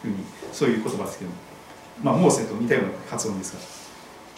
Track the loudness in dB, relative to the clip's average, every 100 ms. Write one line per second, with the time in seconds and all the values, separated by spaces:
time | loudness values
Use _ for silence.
0 | -4 -4 -6 -12 -12 0 2 4 0 -4
1 | -6 -8 -10 -10 -14 -18 -18 -20 -18 -2
2 | 2 6 6 6 2 0 4 4 2 -2
3 | -6 -4 -2 -4 -6 -10 -12 -16 -16 -18
4 | -18 -20 -12